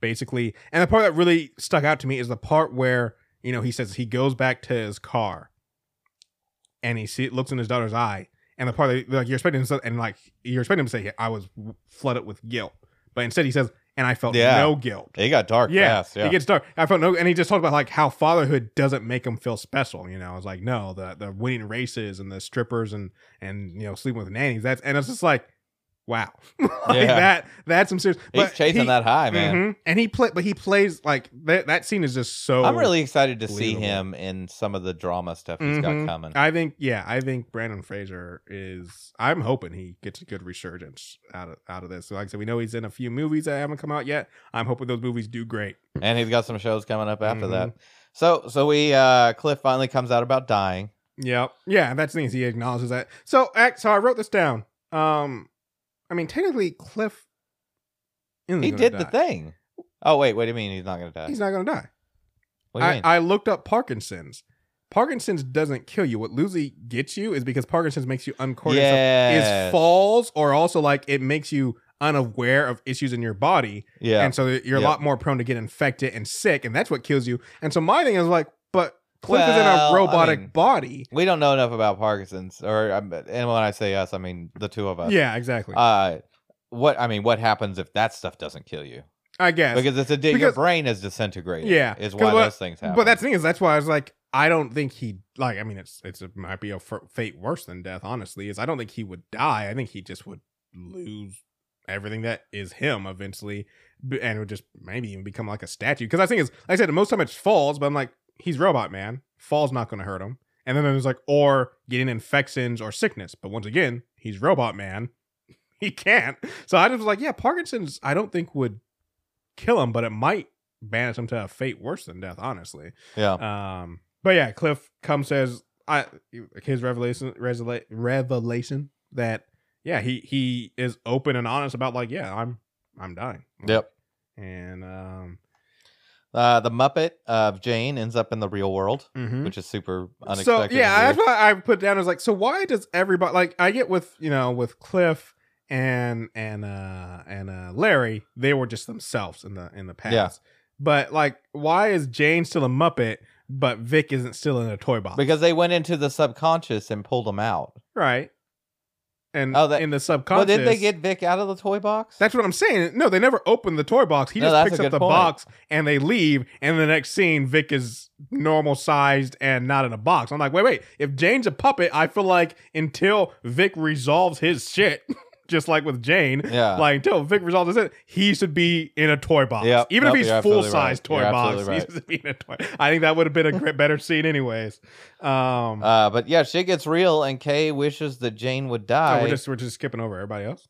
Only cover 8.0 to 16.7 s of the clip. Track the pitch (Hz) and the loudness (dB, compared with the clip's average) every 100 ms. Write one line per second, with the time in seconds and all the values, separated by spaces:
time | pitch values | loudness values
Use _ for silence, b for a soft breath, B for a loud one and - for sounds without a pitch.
8 | 117 98 95 _ _ - 127 120 139 127 | -2 -4 -12 _ _ -8 -4 0 0 0
9 | 123 135 120 131 180 139 127 139 117 117 | -2 -2 -2 -2 0 0 0 -4 -4 -4
10 | 117 - _ _ 123 127 120 202 127 117 | -6 -8 _ _ -6 -2 0 0 0 -4
11 | 101 - 113 110 92 - 107 113 _ - | -6 -6 -4 -6 -10 -16 -18 -18 _ -6
12 | 139 123 104 101 113 117 98 - _ _ | -4 -4 -6 -14 -10 -8 -8 -12 _ _
13 | _ - 120 175 143 139 120 - _ - | _ -6 -2 0 0 0 -2 -4 _ -4
14 | 127 120 120 120 120 120 147 151 120 98 | -2 0 0 4 6 6 6 2 -4 -10
15 | - - 113 143 98 113 123 185 180 107 | -10 -2 2 2 4 4 4 4 4 2
16 | 87 104 104 180 139 170 B | -2 -2 0 0 2 0 B